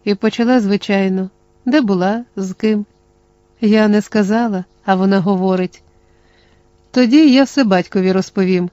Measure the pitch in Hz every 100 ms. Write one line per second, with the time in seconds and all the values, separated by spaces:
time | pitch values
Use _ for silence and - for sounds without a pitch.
0 | 202 202 220 - 233 254 202 202 - 196
1 | 190 190 190 - _ _ - 294 226 185
2 | 185 220 247 - 190 185 220 208 208 _
3 | _ _ _ _ _ _ 220 214 214 208
4 | - 214 196 220 233 190 185 _ - 185
5 | 190 196 180 190 190 185 185 - _ _
6 | _ _ _ _ _ _ _ _ _ 247
7 | 247 285 311 254 269 - 226 190 175 202
8 | 185 185 - - 185 180 175